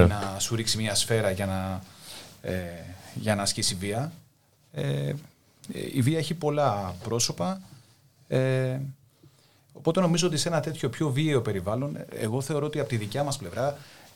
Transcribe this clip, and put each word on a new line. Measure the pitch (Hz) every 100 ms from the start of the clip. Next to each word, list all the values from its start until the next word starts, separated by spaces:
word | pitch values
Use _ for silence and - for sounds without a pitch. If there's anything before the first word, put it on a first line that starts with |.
ή | 87
να | 101 98 95
σου | - 113
ρίξει | 110 110
μια | 110 101
σφαίρα | - 113 104
για | 95 98
να, | 95 95 92 - - - - - -
ε, | - 92 87 85 90 92 - -
για | 107 101
να |
ασκήσει | 98 - 101 95
βία. | 101 113 156 - - _ _ _ _
Ε, | 151 139 139 143 143 - _ _ _ - - -
η | -
βία | 120 160
έχει | -
πολλά | 165 151 147 139 101 95 90
πρόσωπα. | 107 117 - - 180 190 - - - _ _ _ -
Ε, | 131 131 131 131 131 139 - _ _ - _ _ _ _
οπότε | - 160 175
νομίζω | 175 170 175
ότι | 147
σε | 170
ένα | 160
τέτοιο | 160 - 139
πιο | - 156
βίαιο | 127 156 135
περιβάλλον, | 107 98 92 120 143 156 - -
εγώ | 110 127
θεωρώ | 135 147 147
ότι | 151
από | 135
τη | 117
δικιά | 104 139
μας | 143 -
πλευρά, | 85 113 139 - - - -